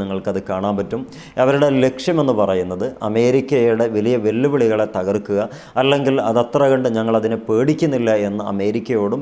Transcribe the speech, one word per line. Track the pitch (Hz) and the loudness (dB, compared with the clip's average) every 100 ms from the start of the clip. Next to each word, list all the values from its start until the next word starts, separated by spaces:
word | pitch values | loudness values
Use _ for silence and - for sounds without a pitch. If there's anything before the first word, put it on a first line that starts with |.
നിങ്ങൾക്കത് | 98 95 98 95 - | -4 -4 -4 -6 -4
കാണാൻ | 95 101 101 | -4 -2 -2
പറ്റും. | 95 117 131 - - - | -4 -6 -10 -16 -10 0
അവരുടെ | 131 143 143 135 | 2 4 2 4
ലക്ഷ്യമെന്ന് | 131 127 - 165 139 107 | 2 0 -2 0 2 2
പറയുന്നത് | 98 92 90 90 120 - 107 | 2 0 -2 -4 -6 -6 -2
അമേരിക്കയുടെ | 110 123 135 131 139 117 110 117 107 | 0 2 2 2 2 2 2 0 0
വലിയ | 107 127 107 | 0 0 0
വെല്ലുവിളികളെ | 110 143 139 117 107 107 95 | 0 0 2 2 2 0 -2
തകർക്കുക, | 92 101 101 101 110 - - 123 | -2 -2 -2 -2 -2 -8 -8 0
അല്ലെങ്കിൽ | 135 143 135 135 110 | 2 2 2 0 2
അതത്ര | 113 120 147 139 | 0 0 2 2
കണ്ട് | 131 127 113 | 2 0 0
ഞങ്ങളതിനെ | 110 113 110 110 - | 0 0 0 -4 -2
പേടിക്കുന്നില്ല | 113 139 156 160 131 117 107 101 | 0 2 0 0 0 0 0 0
എന്ന് | 104 101 | -4 -4
അമേരിക്കയോടും | 101 101 117 113 113 101 127 | -2 -2 -2 -2 -2 0 -2